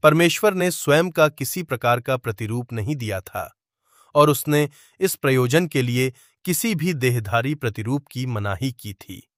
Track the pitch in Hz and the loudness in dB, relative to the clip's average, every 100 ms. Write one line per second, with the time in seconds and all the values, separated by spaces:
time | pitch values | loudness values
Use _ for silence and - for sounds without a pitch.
0 | 156 156 170 - 214 185 180 170 - 147 | 6 6 4 4 2 2 -2 -2 2 2
1 | 180 170 151 151 131 - 170 123 120 120 | 2 2 2 2 -6 -6 -6 -2 0 0
2 | 120 131 120 104 110 117 120 117 104 151 | 0 -6 -4 -6 -6 -6 -6 -6 -4 -6
3 | 110 95 - - 87 _ _ _ _ _ | -6 -8 -8 -10 -10 _ _ _ _ _
4 | _ 147 147 143 - 147 147 _ _ _ | _ 4 4 4 0 0 0 _ _ _
5 | 185 - 139 131 123 151 180 143 123 120 | -4 -2 0 2 2 2 2 -2 0 0
6 | 131 - _ _ - 175 233 190 160 160 | -2 -4 _ _ -4 -2 -2 -2 -2 0
7 | 127 120 107 117 127 151 123 104 110 139 | 0 0 0 -2 -2 -4 -6 -6 -4 -6
8 | _ 123 127 110 101 92 135 120 104 95 | _ -8 -6 -4 -4 -4 -6 -6 -16 -16
9 | - 90 _ | -18 -20 _